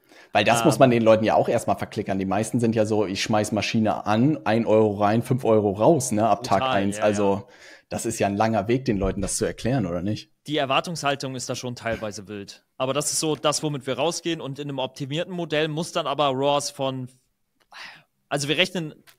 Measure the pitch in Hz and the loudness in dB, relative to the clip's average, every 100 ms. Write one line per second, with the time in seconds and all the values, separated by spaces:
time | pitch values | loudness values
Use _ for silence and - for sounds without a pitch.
0 | _ - - 107 107 117 117 120 131 117 | _ -20 -4 0 4 4 4 6 6 6
1 | 113 110 107 80 - 113 - 98 104 - | 6 6 4 2 2 0 0 -2 -4 -6
2 | 98 98 95 98 110 123 117 110 107 107 | -4 -2 -2 -2 0 0 2 2 2 2
3 | 95 98 - 107 104 104 - 113 107 71 | 0 -2 0 0 0 -2 0 2 2 0
4 | 98 110 139 156 98 113 107 107 110 101 | 0 2 2 2 0 0 4 4 4 2
5 | 104 117 - 127 110 110 101 95 123 156 | 2 2 0 0 4 4 4 4 4 4
6 | - 104 110 104 123 98 131 101 98 101 | 2 0 2 2 0 0 2 0 0 0
7 | 107 104 101 98 - - - - - 107 | 0 2 2 0 -4 -20 -20 -20 -10 -6
8 | 117 - 101 101 110 110 101 127 131 98 | -4 -2 0 2 2 2 0 0 0 0
9 | 95 95 95 - 90 - 113 135 90 87 | 0 -2 -4 -2 -2 -2 -2 0 -2 -4
10 | 95 107 - _ - 147 131 143 180 160 | -4 -6 -8 _ -6 -4 0 0 -2 -4
11 | 143 139 135 127 - 123 123 120 113 107 | -4 -4 -6 -8 -8 -8 -8 -8 -6 -4
12 | 107 101 95 104 98 - _ - 131 139 | -6 -10 -12 -12 -12 -18 _ -6 -2 -2
13 | - - 160 147 151 - 151 143 131 120 | -2 -2 -2 0 0 0 -2 -6 -4 -2
14 | 160 165 170 160 135 139 143 135 131 - | -2 -2 -4 -6 -6 -8 -8 -6 -6 -8
15 | 135 151 180 180 160 151 160 151 175 175 | -8 -6 -6 -6 -4 -2 -2 -2 -4 -4
16 | 143 139 143 131 143 143 139 - 135 131 | -2 0 2 2 2 0 -2 -4 -6 -6
17 | 123 _ _ _ _ _ _ - - - | -10 _ _ _ _ _ _ -20 -20 -20
18 | _ _ - 143 143 151 185 185 156 - | _ _ -6 -4 -2 -2 -2 -4 -10 -12
19 | _ | _